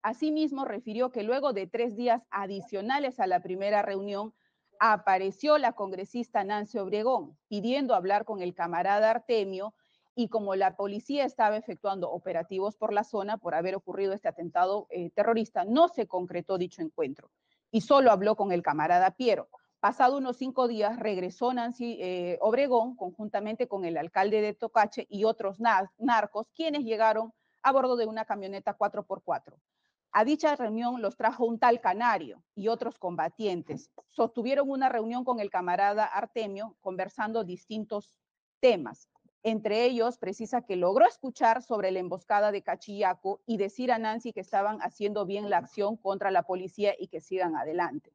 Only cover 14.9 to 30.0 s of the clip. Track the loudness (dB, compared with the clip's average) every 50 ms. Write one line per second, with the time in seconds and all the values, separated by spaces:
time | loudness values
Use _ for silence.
14.9 | -8 -8 -8 -4 _ 0 2 2 2 2 0 -2 _ -4 -2 2 6 6 6 6
15.9 | 6 -4 -6 -2 -2 -4 -4 -4 -6 -8 -4 -2 -2 -2 -2 -4 -4 -8 -8 -8
16.9 | _ -4 -4 -4 -4 -12 -16 _ _ _ _ _ _ _ _ _ -2 -2 4 6
17.9 | 6 8 10 8 6 6 4 0 2 2 0 0 0 0 0 0 0 2 2 4
18.9 | 4 6 4 4 2 _ 2 2 2 0 -2 _ -16 -20 _ _ _ _ 0 0
19.9 | 2 4 4 4 4 2 -2 -4 -4 -4 -6 -4 0 0 0 0 2 0 0 0
20.9 | 0 -2 -4 -2 -2 -2 -4 -6 -6 -2 -2 -2 0 -2 -4 -6 -6 -6 -6 -6
21.9 | -6 -6 -6 -4 -4 -4 -2 -4 -2 0 2 2 4 2 2 4 4 2 2 0
22.9 | -4 -10 -10 -10 -10 -10 -12 -4 -4 -4 -4 -4 -4 -4 -4 -4 -4 -6 -4 -4
23.9 | -4 -4 -6 -2 _ 0 2 2 2 0 0 -2 -4 _ -10 0 _ 2 2 2
24.9 | 0 -10 -10 _ -4 0 0 0 0 0 -4 -8 -6 0 2 2 4 2 2 -2
25.9 | _ _ 0 2 2 2 2 0 _ -8 -8 _ _ -4 -4 -2 -2 -2 -2 -2
26.9 | 0 4 4 4 4 2 -2 -6 _ _ _ _ _ _ 0 2 4 4 2 2
27.9 | 0 0 0 -2 -4 -8 -6 _ -6 -6 -6 -10 -10 -6 -6 -6 -2 _ -2 0
28.9 | 0 -4 -8 _ -10 -10 _ -4 -4 -4 _ -14 _ _ _ _ _ _ _ _
29.9 | _ _